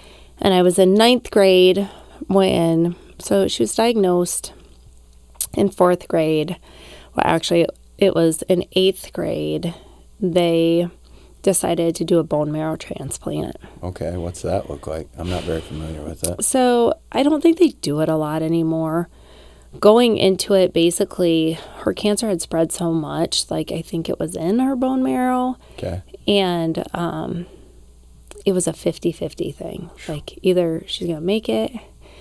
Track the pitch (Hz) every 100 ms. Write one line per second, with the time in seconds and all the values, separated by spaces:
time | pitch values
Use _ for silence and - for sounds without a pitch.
0 | - - - - 196 185 180 180 185 208
1 | 233 247 - 208 190 185 185 185 196 -
2 | - - - 196 190 185 165 165 170 175
3 | - - - 202 190 - 220 - 233 226
4 | 185 175 175 - - - - - - -
5 | - - - - - - 202 - 180 175
6 | - 170 160 156 156 175 - - - -
7 | - - - 165 - 170 160 - - -
8 | 202 - 165 160 - 180 - 190 190 185
9 | - - 170 156 151 156 170 - - -
10 | - - 185 170 170 165 165 170 175 -
11 | - - - - 196 180 180 170 170 165
12 | 170 170 160 151 151 156 156 160 - -
13 | 135 - 151 156 - - - - 90 87
14 | 82 87 85 87 87 92 - 73 - 80
15 | 76 - 87 90 82 80 - 76 78 78
16 | 76 - - - - 262 254 240 233 -
17 | _ 220 285 311 339 330 330 - 151 147
18 | 156 156 151 160 160 165 160 160 160 165
19 | 170 - - - - - - - 208 226
20 | 247 208 190 180 - 196 180 170 170 -
21 | 196 - 175 165 160 160 - - - -
22 | 208 208 220 175 - 165 165 - 170 165
23 | 147 147 170 - - 160 156 165 - 165
24 | 165 - 156 180 165 233 262 262 262 262
25 | 262 254 254 254 254 247 - - 90 90
26 | - - - 202 185 170 165 160 - 175
27 | 170 160 185 170 175 - - - - -
28 | - - - 415 - 180 170 160 175 -
29 | 175 - 156 - 160 - - - 170 -
30 | - 151 - - 185 180 165 160 - -
31 | 175 156 170 214 220 220 220 226 - -
32 | - -